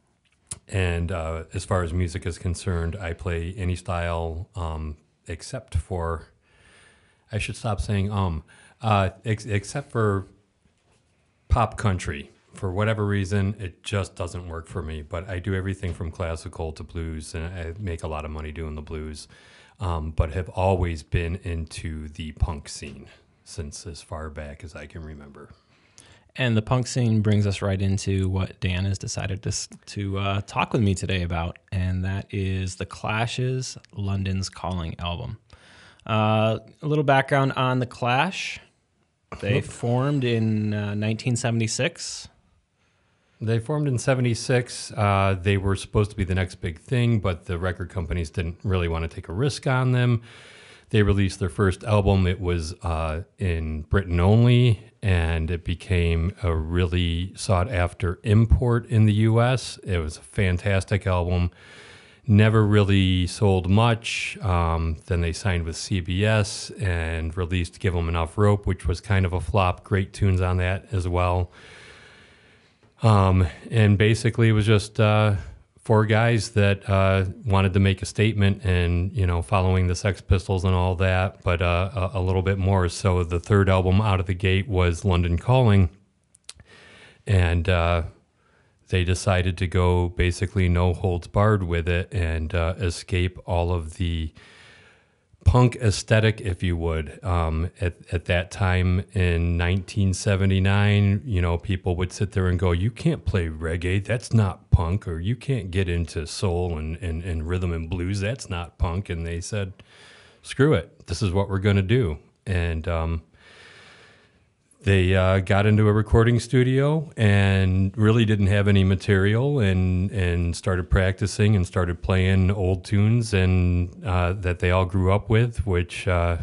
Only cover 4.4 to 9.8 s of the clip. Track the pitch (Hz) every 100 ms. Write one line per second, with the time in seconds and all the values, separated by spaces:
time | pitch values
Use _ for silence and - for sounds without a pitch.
4.4 | 98 92 82 80 78 76 _ _ - 82
5.4 | - 131 - - - 90 82 82 - _
6.4 | _ _ _ _ _ _ _ _ - 107
7.4 | - 110 117 101 - 101 98 104 92 78
8.4 | - - _ _ 113 101 95 - 117 107
9.4 | - 101 - 147